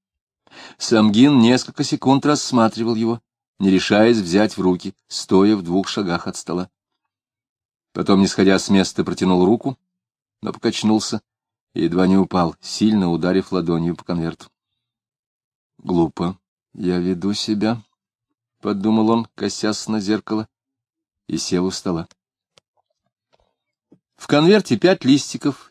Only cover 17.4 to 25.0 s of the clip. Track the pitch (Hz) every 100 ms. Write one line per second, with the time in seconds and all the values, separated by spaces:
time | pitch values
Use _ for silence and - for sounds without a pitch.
17.4 | - 104 107 117 _ _ _ _ _ _
18.4 | _ _ 101 101 107 110 110 117 113 -
19.4 | 101 - 107 101 - 110 98 107 - 107
20.4 | 110 _ _ _ _ _ _ _ - 82
21.4 | - 90 92 - 101 85 87 _ _ _
22.4 | _ _ _ _ _ _ _ _ _ _
23.4 | _ _ _ _ _ _ _ _ - 143
24.4 | 165 214 - 113 185 190